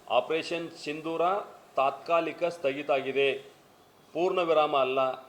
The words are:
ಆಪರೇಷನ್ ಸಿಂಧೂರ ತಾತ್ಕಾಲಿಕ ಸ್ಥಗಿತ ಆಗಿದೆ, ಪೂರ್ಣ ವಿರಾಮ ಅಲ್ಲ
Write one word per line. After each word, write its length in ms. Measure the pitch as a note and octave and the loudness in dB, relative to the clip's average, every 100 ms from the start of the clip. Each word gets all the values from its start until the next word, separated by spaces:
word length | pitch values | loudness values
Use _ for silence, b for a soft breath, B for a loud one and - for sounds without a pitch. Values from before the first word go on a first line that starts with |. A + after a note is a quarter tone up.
| - | 0
ಆಪರೇಷನ್ 640 | A#2 - D#3+ - E3+ E3 | 2 2 -2 -4 -6 -8
ಸಿಂಧೂರ 500 | - D3+ D#3 D#3 E3 F3 G3+ - - - - | -12 -10 -8 -4 0 0 0 -4 -16 -8 0
ತಾತ್ಕಾಲಿಕ 680 | C3+ C3+ - E3+ E3 C#3 | 0 0 0 0 0 -2
ಸ್ಥಗಿತ 480 | E3+ E3+ C#3 C#3 D3 | -4 -2 -2 -2 0
ಆಗಿದೆ, 420 | C#3 C3 C3+ C#3 C#3 - - - _ _ _ _ | 0 0 2 2 0 -6 -20 -20 _ _ _ _
ಪೂರ್ಣ 260 | D3+ F#3 F#3 | -2 0 2
ವಿರಾಮ 380 | E3+ D#3 D3+ C#3+ | 2 4 4 4
ಅಲ್ಲ 240 | C3 C3+ C3 B2+ | 2 2 0 -2